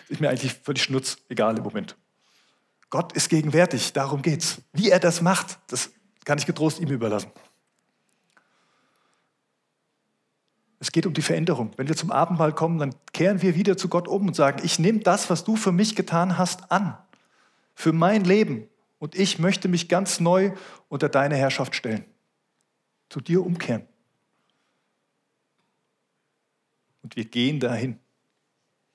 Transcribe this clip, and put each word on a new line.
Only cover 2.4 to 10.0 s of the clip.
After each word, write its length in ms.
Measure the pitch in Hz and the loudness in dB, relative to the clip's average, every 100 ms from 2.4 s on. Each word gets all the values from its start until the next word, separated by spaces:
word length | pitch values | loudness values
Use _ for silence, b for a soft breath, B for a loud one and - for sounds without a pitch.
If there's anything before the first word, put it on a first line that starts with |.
| _ _ _ _ _ | _ _ _ _ _
Gott 240 | 135 170 | -4 -4
ist 160 | - - | -4 0
gegenwärtig, 640 | 160 151 151 180 123 - | 0 2 4 2 0 -4
darum 300 | - 139 143 | -4 -4 -2
geht's. 400 | 165 151 - - - | -2 -2 -4 -8 -6
Wie 180 | 143 208 | 0 4
er 100 | 180 | 6
das 200 | 175 170 | 4 2
macht, 380 | 175 190 - - - | 2 2 -2 -12 -10
das 220 | 127 - _ _ _ | -8 -8 _ _ _
kann 140 | - 147 | -4 -2
ich 80 | - | -2
getrost 320 | - 156 - | 0 0 0
ihm 100 | 160 | -4
überlassen. 400 | 135 113 104 - - - _ _ _ _ _ _ _ _ _ _ _ _ _ _ _ _ _ _ _ _ _ _ _ _ _ | -2 -2 -2 -4 -14 -20 _ _ _ _ _ _ _ _ _ _ _ _ _ _ _ _ _ _ _ _ _ _ _ _ _